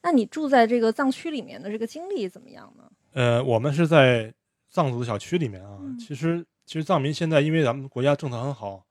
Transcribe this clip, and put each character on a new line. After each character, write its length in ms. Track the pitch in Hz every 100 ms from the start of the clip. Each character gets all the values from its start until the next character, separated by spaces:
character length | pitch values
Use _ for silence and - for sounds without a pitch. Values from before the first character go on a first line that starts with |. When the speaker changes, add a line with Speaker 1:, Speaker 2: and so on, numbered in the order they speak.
Speaker 1:
那 100 | 349
你 140 | 294 202
住 240 | 311 302
在 180 | 269 226
这 140 | 240
个 100 | 226
藏 180 | 220 269
区 220 | - 330
里 100 | 294
面 200 | 165 -
的 80 | 190
这 80 | 214
个 100 | 226
经 220 | 302 359
历 180 | 392 190
怎 140 | -
么 80 | -
样 240 | - - _
呢？ 80 | - _ _
Speaker 2:
呃， 280 | 135 120 117
我 180 | 135 113
们 120 | 139
是 160 | 143 165
在 460 | 160 131 120 110 - _ _ _
藏 220 | - 147
族 80 | 120
的 60 | 120
小 120 | 101
区 200 | - 175
里 100 | 135
面 160 | 95
啊。 140 | 98 101
Speaker 1:
嗯。 180 | 269 247
Speaker 2:
其 160 | 226 139
实， 280 | 165 170 165 _ _
其 80 |
实 100 | 160
藏 160 | 156 175
民 140 | 135
现 160 | 147 160
在 120 | 156
因 120 | 151
为 100 | 160
咱 120 | 135 135
们 120 | 135
国 140 | -
家 140 | 135 143
政 140 | 147
策 120 | 120
很 100 | 135
好 300 | 135 101 98 _